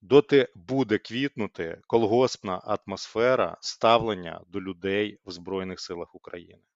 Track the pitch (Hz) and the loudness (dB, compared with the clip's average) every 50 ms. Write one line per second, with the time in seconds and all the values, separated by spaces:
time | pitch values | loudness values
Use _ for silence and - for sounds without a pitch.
0 | - 90 120 143 147 _ 143 139 127 - _ 107 85 85 131 135 131 104 107 101 | 0 6 6 6 6 _ 4 4 4 2 _ -18 -8 -4 0 0 0 0 0 -2
1 | _ - 110 123 135 139 _ - 107 95 _ - 87 82 85 87 _ _ - 117 | _ -4 -6 -6 -6 -6 _ -6 -8 -8 _ -8 -10 -10 -10 -12 _ _ 0 2
2 | 117 101 107 120 131 120 - - - 104 92 92 - 107 107 98 _ - 98 92 | 2 4 4 4 2 2 0 -4 -8 -8 -8 -6 -4 -6 -6 -6 _ -8 -10 -10
3 | - - - 110 117 123 131 123 104 85 82 - - - - - - 113 113 117 | -10 -8 -2 0 2 2 2 2 0 -2 -4 -10 -12 -14 -10 0 4 4 4 4
4 | 113 113 104 92 90 85 80 - 85 _ 87 98 95 92 95 87 90 98 98 101 | 4 0 -4 -4 -6 -12 -12 -14 -16 _ -10 -8 -8 -8 -10 -6 -4 -2 0 0
5 | 107 104 98 - _ 101 90 87 87 92 95 95 92 92 92 87 - - 92 85 | -2 -2 -4 -14 _ -16 -16 -14 -10 -8 -6 -6 -6 -8 -10 -12 -10 -12 -10 -12
6 | 85 - _ 87 _ - 87 87 85 87 90 92 _ _ _ | -12 -14 _ -20 _ -16 -16 -16 -16 -18 -20 _ _ _ _